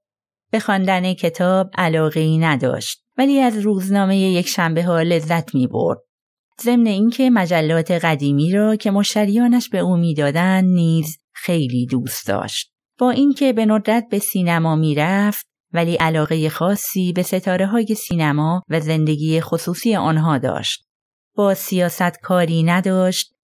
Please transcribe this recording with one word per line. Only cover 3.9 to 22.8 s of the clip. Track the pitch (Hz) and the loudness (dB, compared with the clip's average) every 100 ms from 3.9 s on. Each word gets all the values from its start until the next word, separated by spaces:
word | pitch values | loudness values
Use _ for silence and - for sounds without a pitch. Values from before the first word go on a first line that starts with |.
| 202 190 196 | 0 2 2
یکشنبه‌ها | 190 180 180 - 165 160 175 170 | 2 0 -2 -2 0 0 0 0
لذت | 165 170 156 170 156 135 | 2 0 0 -2 -2 -2
می‌برد. | 127 117 120 - _ _ _ _ _ - | -2 -2 -2 -4 _ _ _ _ _ -6
ضمن | 233 240 226 | 0 2 2
اینکه | 196 220 233 262 | 2 0 2 2
مجلات | 233 175 170 156 165 160 | 2 2 0 2 0 0
قدیمی | 175 165 151 143 143 160 | 0 0 0 0 0 2
را | 196 214 214 | 2 2 0
که | 214 | 0
مشتریانش | 196 202 208 208 214 240 240 - | 0 0 0 0 2 2 2 0
به | 190 | -2
او | 175 175 | 0 0
می‌دادند | 170 151 143 156 185 190 185 | 0 0 0 0 2 2 4
نیز | 180 165 165 156 - _ | 4 2 2 -2 -8 _
خیلی | - - 170 131 123 120 | -10 -4 -2 0 -2 -2
دوست | 127 113 - - | -2 -4 -6 -4
داشت. | 101 - - - _ _ - | -4 -4 -8 -12 _ _ -2
با | 247 | 0
اینکه | 240 285 269 269 | 2 2 2 0
به | 226 214 | 2 2
ندرت | 214 214 233 233 | 2 2 -2 0
به | 202 | -4
سینما | - 190 175 170 160 156 | -2 -2 0 0 0 0
می‌رفت، | 156 147 156 196 208 208 - _ _ | 0 0 0 0 0 -2 -10 _ _
ولی | 170 170 170 | -4 -2 0
علاقه | 165 160 151 160 156 | 0 0 0 0 -2
خاصی | - 175 202 - 190 180 | -2 -2 -2 -4 -4 -2
به | 175 | -2
ستاره‌های | 180 185 190 180 190 233 226 214 | -2 -2 -2 -2 0 0 -2 -4
سینما | - 175 151 147 156 180 - | -4 -2 0 0 0 -2 -2
و | 160 | -4
زندگی | 156 160 156 151 156 160 | 0 0 0 0 0 -2
خصوصی | 165 165 - 175 233 202 | -2 -4 -4 -4 0 0
آنها | 127 156 165 139 | 0 2 2 0
داشت. | 127 73 - - _ _ _ _ _ - | -2 -4 -6 -8 _ _ _ _ _ 0
با | 202 | 0
سیاست | 190 - 185 175 - 180 - | 0 -2 -2 -2 0 -4 -4
کاری | - 180 170 165 | -2 0 0 2
نداشت، | 165 180 | 2 2